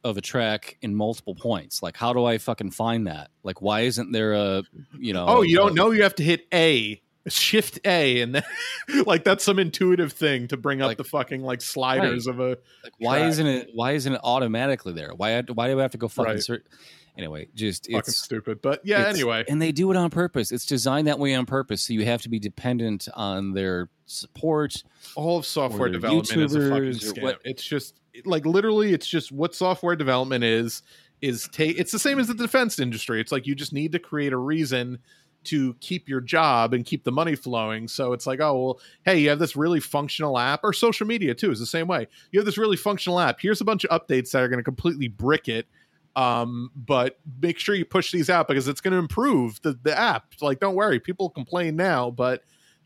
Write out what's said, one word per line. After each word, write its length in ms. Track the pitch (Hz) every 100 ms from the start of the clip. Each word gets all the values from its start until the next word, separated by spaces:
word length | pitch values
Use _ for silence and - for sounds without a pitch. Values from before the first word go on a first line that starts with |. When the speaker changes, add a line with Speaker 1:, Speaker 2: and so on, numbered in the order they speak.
| 123
Speaker 1:
of 100 | 101
a 40 |
track 560 | - 127 113 107 - -
in 140 | 113 104
multiple 400 | 107 113 - 92
points? 480 | 117 98 71 -
Like, 140 | 87 -
how 160 | 117
do 100 | 123
I 140 | 120 110
fucking 340 | - 117 98
find 360 | - 117 117 98
that? 220 | 76 73 _
Like, 180 | 98 92
why 200 | 101 107
isn't 320 | 120 117 117
there 200 | 113 107
a, 300 | 104 101 95 87 - 143 143
you 140 | 123
know, 140 | 92 87
Speaker 2:
Oh, 140 | 240
you 160 | 180 170
Speaker 1:
a 60 | 196
Speaker 2:
don't 100 | 165
know? 160 | 214
You 120 | 220
have 120 | 196 -
to 80 |
hit 240 | 156 170 -
A, 480 | 180 165 131 107 104 _ _ -
Shift 520 | - - 214 - -
A, 380 | 202 175 143 123
and 140 | 120 135
then, 80 | - - -
<laughs> 320 | - - 285 220
like, 200 | 170 190
that's 180 | 196
some 160 | - 190
intuitive 540 | 170 - 185 180 156
thing 340 | - 156 131 120
to 80 | 131
bring 260 | 139 135
up 60 | 135
Speaker 1:
Like, 100 | 110
Speaker 2:
the 60 |
fucking, 400 | 123 147 123 131
like, 160 | 131 123
sliders 640 | - 143 127 131 135 123 120
Speaker 1:
right. 80 |
Speaker 2:
of 60 | 123
a 100 | 127 123 _ _ -
Speaker 1:
Like, 80 | -
why 180 | 117 139
Speaker 2:
track. 100 | 160
Speaker 1:
isn't 140 | 156 156
it, 220 | 127 - 117
why 160 | 123
isn't 220 | 147 135
it 80 | 131
automatically 720 | 123 127 120 113 139 127 92
there? 180 | 82 73
Why, 280 | 85 104 117
why 260 | 123 117 120
do 100 | 135
I 40 |
have 100 | 135
to 60 | 117
go 100 | 117
fucking 260 | - 110 107
Speaker 2:
Right. 60 |
Speaker 1:
search?" 220 | 107 120 - - - - _ -
Anyway, 320 | 82 76 -
just, 320 | 107 107 90 -
Speaker 2:
Fucking 120 | 110
Speaker 1:
it's 180 | 113 113
Speaker 2:
stupid. 440 | - 113 110 110
But, 180 | 135 151 196
yeah, 240 | 202 196
Speaker 1:
it's 100 | 196
Speaker 2:
anyway. 240 | 123 113 117
Speaker 1:
And 120 | 151
they 120 | 160
do 180 | 147 190
it 60 | 185
on 120 | 170
purpose. 440 | 170 175 135 107
It's 120 | 120 -
designed 420 | 135 123 139 151
that 120 | 139
way 160 | 143 131
on 100 | 123
purpose, 360 | 135 131 101
so 100 | -
you 140 | 113 110
have 160 | 120
to 80 | 117
be 100 | 113
dependent 720 | 104 - 127 123 113 101 -
on 380 | - 101 95 98
their 380 | 95 95 90 87 _ -
support 800 | - 110 - 156 151 147 - - _ - -
Speaker 2:
All 220 | 156 175
of 80 | -
software 360 | 156 131 104 90
Speaker 1:
or 40 |
their 80 | 90
Speaker 2:
development 420 | - - - 165
is 140 | 151 147
a 140 | 139
fucking 140 | 139
Speaker 1:
YouTubers 260 | 135 120 107
or 40 |
Speaker 2:
scam. 80 | 101
Speaker 1:
what 180 | 131 117
Speaker 2:
It's 200 | 127 131
just, 360 | - 147 - - _ 117
like, 220 | 147 160 151
literally, 480 | 185 220 214 214
it's 140 | 170 -
just 260 | 165 -
what 200 | 139 170
software 440 | - 185 180 175 170
development 480 | 135 127 131 127 117
is, 360 | 113 117 - - - _ _
is 280 | 139 117 -
ta-, 120 | -
it's 280 | 160 165 170
the 80 | 220
same 200 | 285 269
as 80 | 233
the 60 |
defense 460 | 226 233 262 233 -
industry. 400 | 127 110 - 110
It's 140 | 113
like, 120 | 139 139
you 80 |
just 200 | 139 143
need 180 | 143 156
to 80 | 170
create 320 | - 147 143
a 60 | 131
reason 640 | 131 160 143 127 123 123 _ _ _ _ -
to 280 | 156 131 120
keep 260 | - 180 -
your 140 | 170
job 520 | 123 165 160 120 113
and 120 | 127 120
keep 180 | 143
the 80 | -
money 240 | 131 165 143
flowing. 540 | 131 117 110 110 113
So 240 | - 127
it's 140 | 123 135
like, 120 | 131
"Oh, 140 | 151 131
well, 160 | 131 123 - _
hey, 160 | - 180
you 100 | 147
have 100 | 147
this 180 | 165 143
really 240 | 160 170
functional 560 | - 147 143 - 151 127
app," 240 | 123 147
or 80 | 214
social 340 | - 233 - 214
media 260 | 233 156 -
too 160 | 208
is 80 | 110
the 60 | 117
same 220 | 165 165
way. 200 | 165 110 _ _
"You 80 | 190
have 60 | 208
this 120 | 202
really 200 | 220 185
functional 420 | 202 196 180 180
app. 220 | 156 -
Here's 180 | 190 208
a 60 | 214
bunch 180 | 208
of 60 | - 160 -
updates 240 | 131 127
that 100 | 135
are 60 | 127
gonna 160 | 123
completely 440 | 117 131 175 151 127
brick 380 | 101 139 156 -
it. 180 | 113 - _ _ _ _ 135
Um, 560 | 127 120 117 120 123 139
but 420 | 117 135 127 - 151 127
make 180 | 175 165
sure 160 | - 196
you 100 | 160
push 260 | 190 -
these 180 | 180 143
out 180 | 175 156
because 180 | 139 127
it's 140 | 139
gonna 160 | 190 185
improve 640 | 165 - 269 180 120 107
the, 180 | 156 123
the 160 | 139 151
app. 360 | 233 120 - -
Like, 180 | 147 135
don't 160 | 196 190
worry, 240 | 208 123
people 300 | - 185 185
complain 480 | - 123 180 170 156
now, 320 | 185 143 123
but 320 | 123 127 127 _ _ _ _